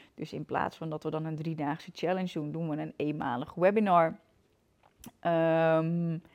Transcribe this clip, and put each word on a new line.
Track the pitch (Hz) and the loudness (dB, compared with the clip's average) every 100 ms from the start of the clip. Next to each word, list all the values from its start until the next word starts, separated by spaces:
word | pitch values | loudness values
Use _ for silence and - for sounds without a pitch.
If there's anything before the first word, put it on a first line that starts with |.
| - - | -20 -14
Dus | 156 | -10
in | 151 151 | -10 -4
plaats | 139 - - | -2 -4 -6
van | 165 | -8
dat | 151 | -6
we | 156 | -4
dan | 156 160 | -4 -6
een | 156 | -6
driedaagse | 160 156 143 156 - | -6 -4 -4 -6 -10
challenge | - 165 185 185 | -6 -2 -2 -2
doen, | 170 151 | -4 -6
doen | 160 165 | -4 -4
we | 151 | -4
een | 156 - | -6 -4
eenmalig | 147 151 - 120 147 | -4 -2 -4 -4 -6
webinar. | - 180 208 208 175 165 - _ _ _ _ _ _ _ _ - _ | 2 4 4 6 6 6 0 _ _ _ _ _ _ _ _ -20 _
Ehm, | 170 165 165 160 165 160 160 170 170 165 - | 0 2 4 4 4 4 2 0 -2 -4 -8